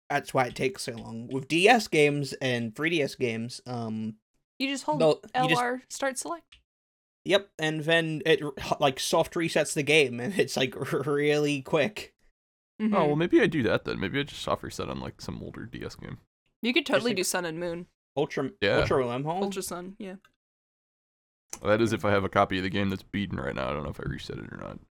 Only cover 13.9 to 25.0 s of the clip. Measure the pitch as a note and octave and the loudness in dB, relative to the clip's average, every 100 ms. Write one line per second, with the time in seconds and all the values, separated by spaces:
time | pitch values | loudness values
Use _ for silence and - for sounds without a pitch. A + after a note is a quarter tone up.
13.9 | - F#2+ C#3 C#3+ - - - - - F#2 | -4 -2 -2 -4 -6 -2 -2 -4 -8 -8
14.9 | C2+ B1+ - - A#1 - - - A#1+ - | -8 -10 -12 -12 -10 -12 -12 -12 -12 -12
15.9 | - - - _ _ _ _ A3+ D#4+ C#4+ | -12 -14 -16 _ _ _ _ -2 0 2
16.9 | C#4+ A#3+ G3 F3 F#3 F3 D#3+ F3 E3+ F3 | 0 2 0 -2 -2 -4 -4 -6 -6 -10
17.9 | _ _ - D3+ - C3+ - G2+ A#2 - | _ _ -4 -2 -2 -4 0 2 4 4
18.9 | D3+ A#2+ B2 D3 F3+ G3 F#3+ F3+ F3 F#3 | 2 2 -2 -4 -2 -2 -4 -8 -8 -10
19.9 | G3+ G3 G3 _ _ _ _ _ _ _ | -12 -14 -14 _ _ _ _ _ _ _
20.9 | _ _ _ _ _ _ - - A2 A2+ | _ _ _ _ _ _ -6 2 4 4
21.9 | A2 G#2 G2+ F#2+ G2 G2 F#2+ F#2 G2+ G2 | 2 2 2 2 2 2 2 0 0 0
22.9 | F#2+ - G2+ F#2 F#2 C2+ G#1+ C2 D2 D2 | -2 -4 -4 -4 -4 -4 -4 -4 -4 -6
23.9 | - - C2+ - - G#1 - G1+ - - | -6 -8 -8 -8 -10 -10 -12 -12 -14 -18
24.9 | _ | _